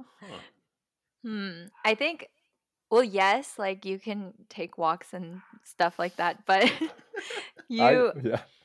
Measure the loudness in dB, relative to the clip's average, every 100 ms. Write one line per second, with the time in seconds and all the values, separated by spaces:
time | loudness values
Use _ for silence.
0 | -20 _ -18 -18 -18 _ _ _ _ _
1 | _ _ -8 -6 -6 -8 -16 -4 0 0
2 | 0 -4 -12 _ _ _ _ _ _ 4
3 | 4 4 2 2 -2 -6 -6 -4 -6 -8
4 | -6 -8 -10 -14 -18 -10 -10 -2 0 0
5 | -6 -12 -12 -14 -18 -20 -12 0 0 0
6 | -6 -2 -2 -2 2 4 4 2 -6 -10
7 | _ -12 -10 -10 -12 -16 -8 2 6 6
8 | 4 0 -4 -4 -6 _